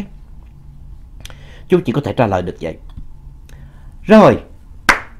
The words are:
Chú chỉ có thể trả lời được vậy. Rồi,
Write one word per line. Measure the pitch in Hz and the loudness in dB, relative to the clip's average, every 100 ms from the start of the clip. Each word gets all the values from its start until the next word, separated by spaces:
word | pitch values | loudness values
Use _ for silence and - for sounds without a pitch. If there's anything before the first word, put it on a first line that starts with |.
| 202 - - - - - - - - - - - - - - - - | -8 -12 -20 -20 -20 -20 -20 -20 -18 -18 -20 -20 -18 -18 -20 -16 0
Chú | 180 175 | 0 0
chỉ | |
có | 127 101 | -4 -2
thể | |
trả | 110 113 | 0 0
lời | 92 | 0
được | 87 - | -4 -8
vậy. | 82 - - - - - - - - - - - - - | -10 -12 -16 -18 -18 -18 -20 -20 -20 -20 -20 -20 -20 -8
Rồi, | - 214 165 98 - - - - - - - - | 6 8 8 4 -2 -20 -20 -6 -2 -2 -4 -18